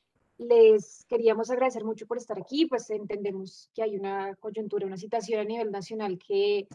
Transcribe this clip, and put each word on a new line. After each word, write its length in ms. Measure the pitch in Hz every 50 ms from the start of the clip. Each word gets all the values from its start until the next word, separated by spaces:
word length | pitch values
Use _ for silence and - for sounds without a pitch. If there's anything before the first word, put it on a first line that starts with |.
| _ _ _ _ _ _ _ -
Les 680 | 233 240 233 233 226 220 220 208 208 - - - _ -
queríamos 420 | 247 226 233 226 214 220 226 220
agradecer 340 | 254 247 262 262 247 226 214
mucho 220 | 220 220 208 214
por 100 | - 233
estar 220 | 247 233 - 214 196
aquí, 280 | 175 - 262 294 330
pues 220 | - 262 233 233 -
entendemos 800 | 214 208 208 - 208 202 202 202 190 190 190 185 - - - _ _
que 80 | -
hay 140 | 220 214 208
una 400 | 190 196 196 196 196 196 196 190
coyuntura, 500 | - - 220 202 220 214 202 208 202 196
una 100 | 190 190
situación 440 | 180 208 220 233 226 202 220 226 214
a 40 | 208
nivel 280 | 208 226 233 226 214
nacional 460 | 196 196 170 - 226 220 214 196 180 175
que, 500 | _ - 202 196 202 208 208 202 196 -